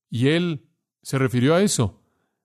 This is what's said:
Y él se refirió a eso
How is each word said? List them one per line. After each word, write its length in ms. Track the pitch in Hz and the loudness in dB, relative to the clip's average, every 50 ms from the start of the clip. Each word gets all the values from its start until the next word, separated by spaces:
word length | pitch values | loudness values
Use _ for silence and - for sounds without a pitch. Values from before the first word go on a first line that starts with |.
| _ - | _ -10
Y 180 | - 113 123 139 | -4 -2 0 0
él 400 | 156 170 180 170 156 - _ _ _ _ _ _ _ _ _ | 0 0 -2 -2 -6 -8 _ _ _ _ _ _ _ _ _
se 160 | - 143 131 | -6 -4 -2
refirió 360 | 131 120 110 123 120 143 165 | -2 0 0 2 2 2 2
a 80 | 180 208 | 2 2
eso 400 | 196 - - 139 95 - _ _ _ _ _ _ _ _ _ | 0 0 0 -2 -2 -4 _ _ _ _ _ _ _ _ _